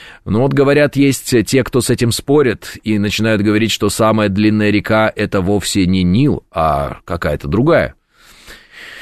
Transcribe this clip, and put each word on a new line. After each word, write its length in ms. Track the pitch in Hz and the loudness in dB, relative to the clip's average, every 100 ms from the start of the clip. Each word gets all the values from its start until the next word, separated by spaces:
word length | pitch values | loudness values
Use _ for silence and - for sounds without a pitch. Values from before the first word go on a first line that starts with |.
| - - | -20 -18
«Ну 160 | - 104 | -4 0
вот, 140 | 139 | 0
говорят, 420 | 139 139 143 143 135 | 2 2 4 2 2
есть 380 | 139 127 - 123 98 | 0 0 0 0 2
те, 160 | 131 | 0
кто 200 | 120 127 | 0 -2
с 80 | 117 | 0
этим 200 | 120 117 | 0 0
спорит, 680 | - - 147 135 98 - - | -2 0 2 2 -2 -10 -12
и 140 | 110 107 | -4 -2
начинают 440 | 101 92 110 107 | -2 -2 0 0
говорить, 280 | 104 107 110 | 2 2 0
что 200 | - 104 | -2 -4
самая 400 | - 110 107 104 | 0 0 2 0
длинная 400 | 98 107 107 107 | 2 2 2 2
река — 420 | 104 - 107 107 | 0 0 0 0
это 280 | - 101 101 | -2 -4 -2
вовсе 420 | 90 101 - 101 | 0 -2 -2 -2
не 200 | 90 95 | 0 2
Нил, 380 | 90 98 143 90 _ | 2 2 2 0 _
а 500 | - 80 71 67 60 | -4 -2 -2 -4 -10
какая-то 420 | - 87 82 73 71 | -10 -6 -4 -4 -2
другая». 480 | 92 147 147 78 - _ _ - - - - _ - - - | 0 2 2 0 -8 _ _ -20 -20 -20 -20 _ -20 -20 -18